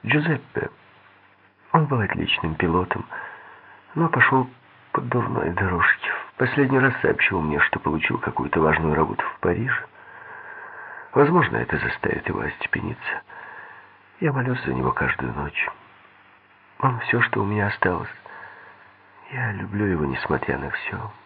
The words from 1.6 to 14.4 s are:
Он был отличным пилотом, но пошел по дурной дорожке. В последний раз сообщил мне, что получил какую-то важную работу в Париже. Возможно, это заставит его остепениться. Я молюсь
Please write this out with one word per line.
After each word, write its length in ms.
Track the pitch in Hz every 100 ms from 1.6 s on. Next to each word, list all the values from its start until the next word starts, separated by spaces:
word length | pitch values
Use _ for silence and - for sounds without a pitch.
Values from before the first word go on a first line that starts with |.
| -
Он 140 | 165 147
был 140 | 127
отличным 560 | 104 82 82 - 82 80
пилотом, 480 | 87 85 92 95 - - - - - - - - -
но 140 | 151 165
пошел 400 | 135 - 131 127 - - - -
по 100 | -
дурной 480 | 123 123 110 - 80
дорожке. 600 | 90 95 90 85 - - - -
В 60 | -
последний 400 | 127 - 135 135
раз 160 | 131 120
сообщил 400 | - - - 95
мне, 180 | 78 73
что 180 | - -
получил 360 | - 78 - -
какую-то 420 | - - 65 82
важную 320 | 78 78 80
работу 280 | 73 78 -
в 180 | - -
Париже. 440 | 87 90 123 - - - - - - - - - - - - - -
Возможно, 460 | 131 143 175 143 113
это 180 | - 156
заставит 500 | - - - - -
его 120 | -
остепениться. 840 | 73 - - - - 120 - - - - - - - - - - - -
Я 120 | 160
молюсь 300 | 135